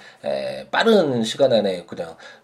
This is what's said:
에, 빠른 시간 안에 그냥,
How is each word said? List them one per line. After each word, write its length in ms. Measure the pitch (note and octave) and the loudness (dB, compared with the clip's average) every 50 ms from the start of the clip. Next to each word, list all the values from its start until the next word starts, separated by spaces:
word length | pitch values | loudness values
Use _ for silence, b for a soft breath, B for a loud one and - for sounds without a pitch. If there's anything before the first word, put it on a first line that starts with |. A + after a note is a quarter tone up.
| B B B B - | B B B B -8
에, 420 | - C#2 C2+ C2+ - - C3+ C3+ - | -6 -4 -4 -6 -6 -8 -10 -10 -4
빠른 540 | - - - A3+ A3+ G3+ E3+ C#3+ C3 A#2+ A2+ | -2 0 2 4 4 4 4 2 0 -2 -2
시간 280 | A2 - - C#3 C3 A#2+ | -4 0 2 2 4 4
안에 340 | A2 G2 G2 F#2 F2+ E2+ | 4 2 0 -2 -4 -8
그냥, 300 | - - F2+ F2 E2 D#2+ B B B B B | -10 -12 -12 -12 -12 -14 B B B B B